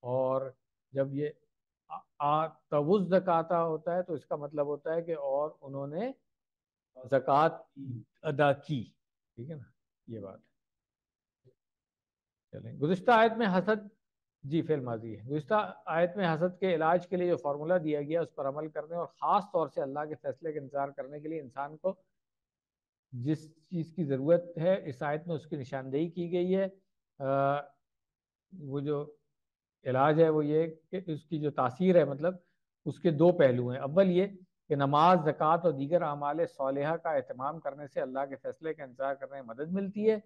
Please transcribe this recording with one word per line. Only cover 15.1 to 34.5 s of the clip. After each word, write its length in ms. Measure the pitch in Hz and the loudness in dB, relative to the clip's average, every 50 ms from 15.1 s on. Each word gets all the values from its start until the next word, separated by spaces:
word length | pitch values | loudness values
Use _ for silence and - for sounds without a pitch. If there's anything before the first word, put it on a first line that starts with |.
| 107 | -12
है। 120 | 101 104 | -12 -10
गुज़िश्ता 580 | 127 143 156 147 - 214 214 208 - 190 - - - | -6 -6 -6 -2 0 0 0 0 -2 -8 -14 -8 -4
आयत 260 | 160 165 175 175 175 | 0 0 0 0 0
में 80 | 208 190 | -2 -2
हसद 300 | 170 160 151 170 185 180 - | -2 0 0 -2 -4 -4 -2
के 120 | - 190 175 | -2 0 0
इलाज 320 | 156 160 160 170 180 175 | 2 2 2 2 0 0
के 100 | - 202 | -2 -4
लिए 120 | 180 180 175 | -2 0 0
जो 80 | 170 | 0
फार्मूला 420 | 135 - 147 143 147 151 160 180 185 | 0 -2 -4 -4 -4 -2 0 0 0
दिया 240 | 156 156 147 147 147 | 0 -2 -4 -4 -4
गया 200 | 143 156 170 160 | -4 -2 -4 -4
उस 100 | - _ | -4 _
पर 100 | - 143 | -6 -6
अमल 220 | 135 135 151 151 156 | -6 -6 -6 -8 -8
करने 280 | 151 156 147 156 165 | -10 -10 -10 -8 -8
और 100 | 175 165 | -8 -8
ख़ास 420 | 143 _ _ - 151 175 208 190 - - | -8 _ _ -2 0 2 0 0 0 -2
तौर 160 | 175 160 139 | -2 -2 0
से 120 | _ - | _ -6
अल्लाह 260 | 151 135 135 147 151 | -6 -4 -4 -6 -6
के 80 | 151 151 | -8 -10
फैसले 380 | - _ 147 127 _ - 165 151 | -8 _ -8 -8 _ -8 -8 -8
का 80 | 151 | -8
इंतज़ार 300 | 139 131 123 139 139 143 | -10 -6 -4 -4 -4 -4
करने 300 | 139 - 131 131 147 147 | -6 -12 -12 -12 -12 -12
के 80 | 147 156 | -10 -8
लिए 120 | 160 160 | -10 -10
इंसान 360 | 143 127 - 135 139 147 156 | -10 -12 -10 -10 -10 -10 -10
को 200 | 156 _ 185 190 _ _ _ _ _ _ _ _ _ _ _ _ _ _ _ _ _ _ _ _ _ _ _ - | -6 _ -6 -6 _ _ _ _ _ _ _ _ _ _ _ _ _ _ _ _ _ _ _ _ _ _ _ -12
जिस 360 | 120 120 143 156 147 - - - | -6 -2 -2 -2 -2 -4 -16 -20
चीज़ 400 | _ _ _ 185 170 156 - - | _ _ _ -6 -6 -6 -6 -4
की 100 | - - | -4 -2
ज़रूरत 500 | 139 139 127 135 151 170 170 175 - - - | -2 -2 -2 4 4 4 4 2 -2 -8 -2
है 300 | 151 180 190 202 190 160 | 0 0 0 0 -2 -8
इस 140 | 127 - 165 | -8 -6 -4
आयत 220 | 147 147 156 160 170 | -4 -4 -4 -4 -6
में 60 | 170 | -8
उसकी 220 | 143 - 156 - | -8 -6 -8 -10
निशानदेही 540 | 147 127 127 139 135 131 135 131 143 160 170 | -10 -8 -8 -8 -8 -6 -4 -2 -2 -2 -2
की 180 | 165 180 175 175 | -4 -6 -6 -4
गई 220 | 170 180 175 185 | -2 -2 0 2
है। 180 | 185 190 196 190 190 _ _ _ _ _ _ _ _ _ | 2 0 0 -2 -6 _ _ _ _ _ _ _ _ _
अ, 80 | 139 135 135 139 139 139 143 143 143 - _ _ _ _ _ _ _ _ _ _ _ _ _ _ _ _ - | -2 0 2 2 2 2 2 0 -2 -8 _ _ _ _ _ _ _ _ _ _ _ _ _ _ _ _ -18
वो 280 | 185 151 139 131 143 | -14 -12 -8 -6 -6
जो 380 | 139 147 151 143 147 147 - _ _ _ _ _ _ _ _ _ _ _ _ _ _ | -4 -2 -4 -4 -4 -8 -14 _ _ _ _ _ _ _ _ _ _ _ _ _ _
इलाज 340 | 131 123 127 135 151 156 156 | -2 2 4 4 4 6 6
है 80 | 165 160 | 6 6
वो 120 | 156 156 151 | 4 2 2
ये 240 | 147 151 156 165 165 160 - _ _ | 2 2 2 0 0 -4 -12 _ _
कि 220 | - 185 185 180 160 | -10 -8 -6 -6 -8
उसकी 260 | 147 - _ 170 151 | -8 -8 _ -6 -2
जो 120 | 147 147 | -2 -2
तासीर 480 | 143 - 131 123 120 - 185 185 180 175 | 0 0 0 0 0 2 2 6 8 6
है, 60 | 151 139 | 6 6
मतलब 320 | 139 135 147 175 190 185 _ _ _ _ _ _ _ _ _ | 0 -2 -2 -4 -4 -4 _ _ _ _ _ _ _ _ _
उसके 240 | - 135 - - 180 | -8 -8 0 2 2
दो 200 | 160 139 160 175 175 | 4 8 6 6 8
पहलू 360 | 170 151 131 123 120 123 120 | 8 6 6 6 4 0 -2
हैं। 120 | 123 135 | -4 -4
अव्वल 280 | 143 139 147 185 196 190 | -4 0 4 4 4 6
ये 160 | 180 175 190 202 202 - - _ | 6 4 2 0 -2 -12 -20 _